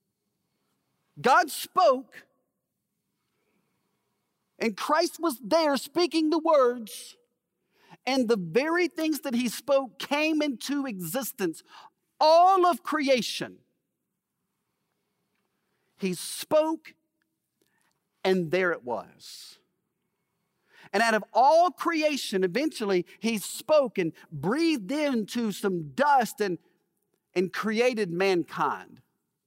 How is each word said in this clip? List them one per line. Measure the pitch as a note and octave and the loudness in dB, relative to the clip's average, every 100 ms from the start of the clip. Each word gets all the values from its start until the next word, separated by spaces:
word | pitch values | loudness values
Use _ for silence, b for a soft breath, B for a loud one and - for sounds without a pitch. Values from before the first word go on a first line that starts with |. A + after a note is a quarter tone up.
| _ _ _ _ _ _ _ _ _ _ _ - | _ _ _ _ _ _ _ _ _ _ _ -2
God | C#3+ D4+ E4 | 4 4 4
spoke, | - - - F4 C4 - - - _ _ _ _ _ _ _ _ _ _ _ _ _ _ _ _ _ _ _ _ _ _ - | -4 -4 2 4 4 -2 -20 -20 _ _ _ _ _ _ _ _ _ _ _ _ _ _ _ _ _ _ _ _ _ _ -8
and | A3+ F#3+ | -6 -4
Christ | - D4+ E4+ - | -2 0 0 -2
was | E4 A#3+ | -4 -4
there | G#3 D#4+ D#4 C4+ | -2 0 2 0
speaking | - - F4 D#4+ D#4 | -4 -2 -2 0 0
the | E4 | 0
words, | D#4+ D4+ B3 B3 G#3+ - - - _ _ _ _ _ b b b - | 4 4 4 0 -8 -16 -18 -20 _ _ _ _ _ b b b -4
and | C4+ A3+ | -2 0
the | A3+ | 0
very | E3+ F3 D4+ E4+ F4 | 0 0 0 0 -2
things | - D#4+ D4+ | -2 -4 -4
that | C#4 | -4
he | A#3 B3 | -4 -4
spoke | - - C#4 C4 - | -4 0 0 0 -8
came | - D4 D4+ D#4 | -4 -2 0 0
into | D4+ A#3 - C#4+ C4+ | -2 -4 -6 -6 -4
existence. | G3 E3+ G#3 B3 - F3+ D#3+ B B B _ _ - | -6 -6 -6 -8 -4 -6 -6 B B B _ _ 0
All | D#4 E4 F4+ F#4+ F4 | 4 6 6 6 4
of | C#4+ | 0
creation. | - D4+ C4+ C4 F#3+ - A#2+ F2+ _ _ _ _ _ _ _ _ _ _ _ _ _ _ _ _ _ _ _ _ _ _ _ _ | -2 -2 2 0 0 -8 -10 -14 _ _ _ _ _ _ _ _ _ _ _ _ _ _ _ _ _ _ _ _ _ _ _ _
He | F#3+ | -6
spoke, | F3 - - - D#4 D#4 D#4+ - - _ _ _ _ _ _ _ _ _ _ _ _ | -6 -10 -12 -2 0 0 -4 -10 -20 _ _ _ _ _ _ _ _ _ _ _ _
and | F#3+ F#3+ E3 | -2 0 0
there | F3+ F#3 | -2 -2
it | D3+ | -4
was. | B2 A2 F2 _ - - - - _ _ _ _ _ _ _ _ _ _ b b b | -6 -8 -10 _ -20 -20 -20 -20 _ _ _ _ _ _ _ _ _ _ b b b
And | G3 | 0
out | A#3 | 2
of | A3 G3+ | 2 0
all | G#3+ C4+ D#4+ F4+ | 4 6 8 6
creation, | C4 E4 E4 D4+ C#4 - G#3 | 2 -4 0 0 0 -4 -2
eventually | F#3 F3+ D4+ - G3+ F#3 F3 B | 0 0 -4 -2 -2 -2 -2 B
he | A3+ A3+ | -4 -4
spoke | - - - D#4 C4 - | -6 -8 2 2 2 -2
and | E3+ B B | -6 B B
breathed | D3+ D3+ C4+ E4 D4+ F#3 | -8 -2 0 0 -2 -4
into | C#4+ D4 B3 G3+ A#3+ A3+ | -2 -2 -2 -4 -4 -4
some | F#3 G3+ F3+ D3+ | -4 -4 -4 -4
dust | C3 C#4+ C#4 G#3+ - | 0 4 4 2 -2
and, | G3+ E3+ _ _ _ _ _ _ _ | -4 -6 _ _ _ _ _ _ _
and | F3 F#3 | -4 -2
created | - G#3 A3 B3 A3+ G3 | -4 -4 0 0 0 -4
mankind. | E3+ G3 F3+ - - D3+ G2 F2+ - _ _ _ _ | 0 0 0 -2 -4 -4 -4 -10 -20 _ _ _ _